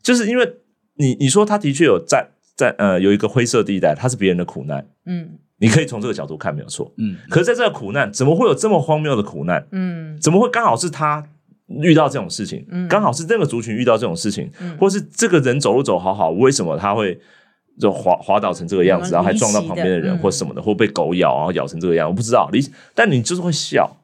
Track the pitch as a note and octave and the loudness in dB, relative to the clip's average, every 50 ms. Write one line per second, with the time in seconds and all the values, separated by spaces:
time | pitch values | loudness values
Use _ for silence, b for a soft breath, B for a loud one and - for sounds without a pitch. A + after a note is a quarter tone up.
0 | _ - B3 A#3+ A3 G3+ A#3+ B3+ A#3+ - - _ _ _ _ _ _ _ _ - | _ 2 2 2 2 0 2 0 0 0 -2 _ _ _ _ _ _ _ _ 0
1 | D3 C3 B2 - C#3+ C3 - G#3 G#3 G#3 G#3 G#3 - C#3+ C3+ C#3 E3+ C3+ G2+ E2+ | 0 0 2 2 0 2 4 4 4 2 0 -2 0 -2 2 4 4 4 4 2
2 | - - C3+ B2+ - _ _ _ _ _ _ - C3 A#2 - - G2+ G2 F#2 F2+ | 2 2 0 0 0 _ _ _ _ _ _ 0 0 0 2 2 2 2 2 4
3 | F#2+ G2 G2+ G#2 A2 G2+ - C3 A#2 A#2 - A#2 G2+ - G2+ F#2 E2+ D#2+ D2+ D2 | 4 4 4 4 0 0 0 0 0 2 2 0 0 0 -2 0 2 0 0 0
4 | - B2+ B2 - G2 F#2 F2 F2 F2 E2+ - D2+ C2+ D2 D2 C#2 - _ _ _ | -2 -4 -2 2 2 2 2 2 -2 -6 -8 -10 -8 -8 -8 -8 -10 _ _ _
5 | _ F3 F3+ E3+ D#3+ E3 D#3+ - _ _ _ _ - A2 A2 D#3+ D3+ C#3 B2 G#2+ | _ -8 -8 -8 -8 -12 -18 -20 _ _ _ _ 2 4 4 2 0 0 -6 -6
6 | G#2+ B2 G2+ - C#2+ D2 D#2+ D2+ - E2+ D2+ D2 - - - - - - _ - | -6 -6 -6 -6 -8 -10 -12 -8 -6 -6 -6 -6 -10 -12 -10 -10 -10 -10 _ -6
7 | A2 G#2 F#2 - - - - - F3 A#3 B3 A#3+ A#3+ G#3 - - A#2 F#2+ A2 C#3+ | -6 -6 -6 -10 -10 -8 -4 -2 0 0 0 0 -2 -2 -2 -6 -10 -6 -4 -4
8 | B2+ G#2 - - B2+ C#3+ D#3+ F3+ B3+ G3+ C#3 - - A3 G#3 D#3+ - - D#3 D#3 | -4 -4 -2 0 0 2 2 4 2 2 2 0 2 2 2 2 2 0 -2 -2
9 | D3+ D3+ C3+ G#2+ G#2 - - D2+ C#2+ F2 F2 - - _ G3 F#3+ F#3 F3+ E3+ E3 | 0 -2 -2 -2 -2 -6 -8 -8 -4 -2 -2 -4 -4 _ -8 -6 -6 -6 -6 -10
10 | D#3+ D#3 D#3 D3+ - D#3 E3+ G3 B3 B3 A#3+ A#3 A#3 - A#3 - F3 F3 - C#3 | -12 -14 -10 -2 0 2 4 4 2 2 0 0 2 2 2 0 -2 -6 -4 -2
11 | D#3 D3+ D3 D3+ D3 - _ _ _ _ _ _ _ _ - D3 D3+ F3+ D#3 D#3 | -2 -2 -2 -4 -6 -14 _ _ _ _ _ _ _ _ -8 0 4 4 6 6
12 | D3+ C3+ C#3 B2+ G2+ E2 - - G2+ - D#2 C#2+ C#2 - F3 F3+ F3+ E3+ F3 G#3 | 4 2 0 -4 -6 -6 -8 -8 -8 -8 -8 -12 -12 -10 -8 -8 -2 0 0 2
13 | G#3 C#3 - D3 E3 D#3+ A#3 A3 E3 C#3 A#2 A#2+ A2+ A#2 G#2+ A#2 B2+ B2 A2+ G#2+ | 2 0 -2 -2 -2 -2 0 0 0 -2 -2 -6 -6 -6 -4 0 2 2 2 2
14 | A#2+ G2 E2+ F2 - G#2+ F#2 G2 B1 - - - F3+ F3 E3 D3+ F#3+ G3 F#3+ G#3 | 2 -4 -4 -4 -4 -4 -4 -4 -8 -10 -12 -14 -14 -12 0 2 2 2 2 -2
15 | - - - - A3+ A3 F3 D#3 C3 B2+ B2 D3 - G#2+ G#2+ C3 C#3 - F#2+ F2+ | -8 -8 -2 -2 0 2 4 2 2 2 0 2 2 2 2 2 2 2 0 0
16 | F2+ F#2+ G2 G#2 F2 D#2+ E2 F#2+ B2+ C3+ C#3 C3 G2 E2 D#2 D#2+ G2 G2+ G2+ A2+ | 0 -2 0 0 0 0 2 4 2 4 4 2 -2 -2 -4 -2 0 0 0 0
17 | G#2+ F#2 E2+ b b b b b b b b b b _ _ - A#2 G#2 F#2 - | 0 -2 -4 b b b b b b b b b b _ _ -2 0 0 0 0
18 | - F#2 F2+ - - - G2 G#2+ G#2 G2 E2+ - F2 E2+ G2+ F#2 F2 F#2 F#2+ E2+ | 2 0 0 0 2 0 0 0 0 -2 -4 -4 -6 -2 0 2 4 4 4 2
19 | F2 E2+ E2+ E2+ F2+ F#2 F#2+ A2 A#2+ G#2+ G#2 G#2 F2 D#2+ F2+ F2 F2+ F#2 F#2 E2+ | 0 -2 0 0 2 2 0 0 0 0 0 0 0 -2 -6 -2 -2 0 0 0
20 | D2+ F#2 F#2 E2+ - G2 - - F#2 C#2 - - - G#2+ G#2 F#2 A2+ G#2 - - | 0 -2 -2 0 -2 -2 -2 -2 -6 -8 -8 -6 -2 -2 0 2 0 0 0 -2
21 | D#2+ D#2 F2+ F2+ F2 D2 B1 C#2 D2+ F2 F2+ D#2 C2+ C#2+ D#2+ E2 F2+ F2+ E2 E2 | -2 0 0 2 2 2 2 0 -2 -2 -2 -4 -4 -6 -8 -6 -2 0 2 2
22 | D#2 D#2 F2+ G2+ A2+ A2 A#2+ A2 E2+ D2+ F#2+ B2+ C#3 - B B B B B - | 2 0 -2 -4 -2 2 2 2 2 2 0 -2 -2 -2 B B B B B 0
23 | A#3 G#3 D3 B2 A2 - F3 F3+ E3+ F3 D3+ C#3+ - - - B2 E2 - - _ | 2 2 2 0 0 -2 -4 -2 -2 -2 -2 -2 -4 -2 0 0 0 0 -2 _